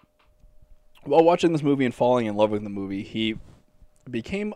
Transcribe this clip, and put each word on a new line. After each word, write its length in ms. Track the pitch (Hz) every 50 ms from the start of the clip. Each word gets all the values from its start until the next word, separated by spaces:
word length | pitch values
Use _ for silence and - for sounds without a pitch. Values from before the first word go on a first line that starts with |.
| _ _ _ _ _ _ _ _ _ - _ - - _ - _ _ _ _ - -
while 220 | 139 139 165 165
watching 260 | 165 175 175 - 170
this 100 | 165 147 151
movie 200 | 143 143 135 131
and 100 | 120 -
falling 340 | - 120 123 123 123 117 107
in 80 | 104
love 140 | 104 107 107
with 140 | 107 104 107
the 60 | 104
movie, 340 | 101 98 98 95 98 98 104
he 320 | - - 110 110 110 110 - - - - _ _ _ _ _ - - _ _ _ -
became 440 | 123 117 117 - 196 196 208 214 214